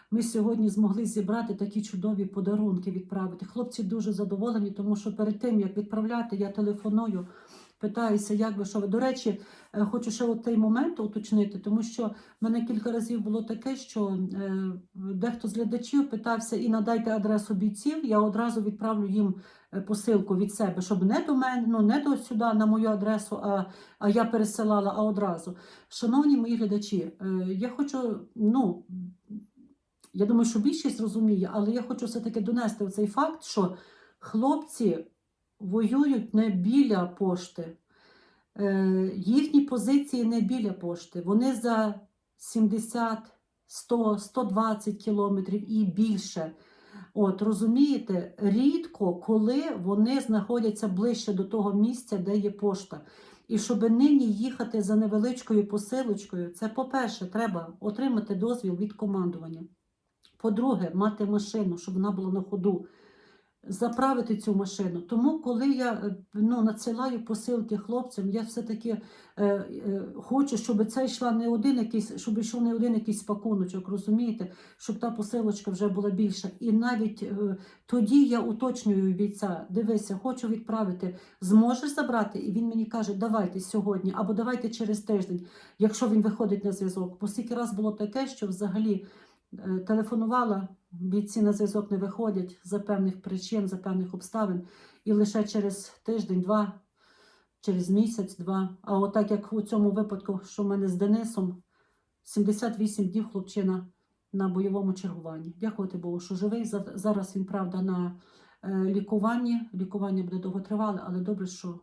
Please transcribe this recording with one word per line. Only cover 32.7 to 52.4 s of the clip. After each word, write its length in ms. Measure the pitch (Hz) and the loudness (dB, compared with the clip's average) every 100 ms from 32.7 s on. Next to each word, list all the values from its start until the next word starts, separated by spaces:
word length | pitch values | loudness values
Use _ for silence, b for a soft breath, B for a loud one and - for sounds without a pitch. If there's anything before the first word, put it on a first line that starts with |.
| 214 196 | -2 -4
оцей 220 | 202 202 | 0 0
факт, 360 | - 320 - | 2 0 -2
що 320 | - 214 185 B B B B B | -4 0 0 B B B B B
хлопці 840 | - 220 269 311 - - 208 160 - _ _ _ _ _ | -4 0 2 2 -2 0 2 0 -6 _ _ _ _ _
воюють 760 | 196 220 214 269 294 247 - | -2 2 2 4 4 2 2
не 160 | 214 220 | 2 4
біля 560 | 185 190 277 247 190 175 | 2 4 4 6 4 0
пошти. 720 | - 190 175 - - 165 - _ b b b b b b - | 0 0 0 -4 -12 -12 -14 _ b b b b b b -2
Е, 520 | 202 196 190 190 190 190 | 2 4 4 2 0 -2
їхні 460 | 180 269 302 285 | 2 4 6 4
позиції 600 | 277 247 208 285 - 247 | 4 0 4 2 2 0
не 180 | 226 233 | 2 2
біля 320 | 190 254 208 | 2 0 -2
пошти. 480 | 185 175 175 - 175 | -2 -6 -6 -8 -6
Вони 340 | 170 214 262 220 | 0 2 2 0
за 440 | 233 220 214 202 - _ _ _ | 0 0 0 -4 -14 _ _ _
сімдесят, 840 | - 226 214 214 - 240 226 220 - _ _ _ _ | -6 2 2 2 -4 -4 -2 -4 -10 _ _ _ _
сто, 500 | - - 240 220 208 | -14 -2 2 2 0
сто 260 | - 262 | -2 -4
двадцять 540 | 208 202 220 214 214 208 | 0 0 0 0 -4 -4
кілометрів 720 | 220 202 202 196 185 208 208 | -2 0 2 0 0 -4 -2
і 140 | 214 190 | 0 0
більше. 640 | 175 220 190 - 175 160 - B B B B B | 2 2 0 -4 -8 -8 -10 B B B B B
От, 280 | 208 196 185 | 2 2 2
розумієте, 920 | 208 208 226 247 294 240 - 180 175 - | 0 2 4 6 6 4 0 -2 -2 0
рідко, 800 | 202 214 285 339 - - 185 175 | 2 4 4 2 -4 -2 0 0
коли 480 | - 220 214 277 320 202 | 2 2 4 2 -2 -4
вони 360 | 180 202 233 269 | 0 4 4 2
знаходяться 680 | 226 214 202 240 220 208 208 | 2 0 2 0 0 0 -2
ближче 460 | 185 240 226 214 | 0 0 0 -2
до 100 | 190 | -2
того 300 | 196 220 202 | 0 0 2
місця, 440 | 196 233 254 - 196 | 4 2 0 -4 -4
де 200 | 180 | 0
є 140 | 208 | 0